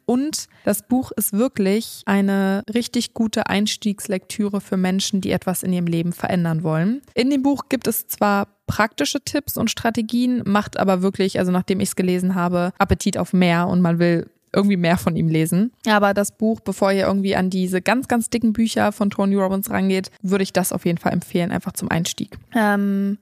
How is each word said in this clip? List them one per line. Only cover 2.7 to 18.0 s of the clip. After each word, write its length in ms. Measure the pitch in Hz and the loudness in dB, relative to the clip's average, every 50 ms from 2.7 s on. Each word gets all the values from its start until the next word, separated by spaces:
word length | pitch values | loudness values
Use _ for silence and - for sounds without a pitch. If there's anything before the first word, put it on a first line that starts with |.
richtig 440 | 208 233 240 - - 240 226 - - | -4 -4 -4 -2 -4 -4 -4 -4 -2
gute 320 | - 233 214 - 226 - - | -2 -2 -2 0 -2 -2 0
Einstiegslektüre 1120 | 185 196 214 214 - - - 214 196 202 - - 196 190 - _ - - 208 202 202 196 | 0 0 0 0 -2 -4 -4 -4 -4 -4 -6 -6 -6 -6 -6 _ -6 -4 -4 -2 -2 -4
für 160 | - - 202 190 | -4 -4 -2 0
Menschen, 420 | 185 185 185 196 - - - 190 | 0 0 0 0 -2 -2 -2 -2
die 120 | 185 196 | -2 0
etwas 320 | 185 185 - - 180 - - | -2 -2 -2 -2 -4 -4 -2
in 100 | 185 180 | -2 -2
ihrem 140 | 175 175 170 | 0 0 0
Leben 260 | 170 165 165 175 175 | 0 0 0 -2 -4
verändern 480 | - - - - 180 170 165 160 160 | -4 -4 -2 0 0 0 0 0 0
wollen. 400 | 170 170 156 160 165 202 240 285 - - _ | 0 0 0 2 2 0 0 -2 -6 -8 _
In 160 | - 247 262 | 0 0 2
dem 100 | 294 277 | 2 2
Buch 220 | 254 277 285 254 - - | 2 2 0 0 -2 -4
gibt 180 | - 247 - 226 | -4 -2 -2 -2
es 180 | 226 - - | -4 -4 -6
zwar 440 | - - - 214 208 202 202 202 - _ _ _ - | -8 -4 0 2 2 2 2 0 -4 _ _ _ -6
praktische 540 | - - 208 226 - - 294 - - 285 | 0 0 0 0 0 -4 -4 -2 -2 -6
Tipps 360 | - - - - - - - - | -6 -4 -4 -4 -4 -4 -6 -4
und 140 | - 220 | -2 -2
Strategien, 720 | - - - 233 226 240 226 220 - 240 247 247 247 240 - | -4 0 -2 -2 0 0 -4 -2 0 0 2 2 0 0 0
macht 320 | - 196 208 208 - - - | 2 0 0 0 0 -2 -2
aber 240 | - 190 190 180 | 2 2 2 2
wirklich, 380 | 185 196 190 - 190 190 - 185 | 2 0 0 0 -2 0 0 0
also 120 | 185 180 | 0 2
nachdem 280 | 180 180 185 - 190 190 | 2 0 0 0 -2 -2
ich's 160 | 202 190 - | -2 -2 -2
gelesen 400 | - 185 185 180 180 180 185 185 | -2 0 0 0 0 0 0 0
habe, 360 | 185 175 180 180 175 175 180 - - | 0 0 0 0 0 0 -2 0 -2
Appetit 400 | 196 - 190 - - 208 175 - | 0 2 2 0 0 -2 -2 -2
auf 160 | 175 - - | -4 0 2
mehr 340 | 180 180 175 170 170 175 180 | 2 4 4 4 2 2 2
und 140 | 180 180 | 2 2
man 160 | 180 170 170 170 | 2 2 2 4
will 320 | 175 175 170 165 - - _ _ _ _ - | 4 2 2 2 -2 -6 _ _ _ _ -2
irgendwie 240 | 190 196 202 202 180 | 2 2 2 2 2
mehr 200 | 175 165 170 180 | 4 2 2 2
von 180 | - 185 165 | 2 -2 0
ihm 120 | 160 165 160 | 0 0 2
lesen. 440 | 156 160 160 165 175 180 214 247 - _ - 220 | 2 2 2 2 2 2 0 0 -2 _ 0 2
Aber 260 | 214 208 202 202 196 | 4 4 4 4 2
das 240 | 202 202 - - _ | 2 -2 -2 -2 _
Buch, 220 | 214 220 226 220 | 0 0 0 -2
bevor 320 | - - 190 - 208 196 | -4 -8 -2 0 2 2
ihr 140 | 196 196 190 - | 2 2 2 2
irgendwie 280 | 196 196 190 196 185 | 0 0 0 0 0
an 140 | - 185 185 | 0 0 0
diese 320 | 185 190 185 180 185 185 | 0 0 -2 0 0 0
ganz, 260 | 180 - 220 254 | 0 0 0 0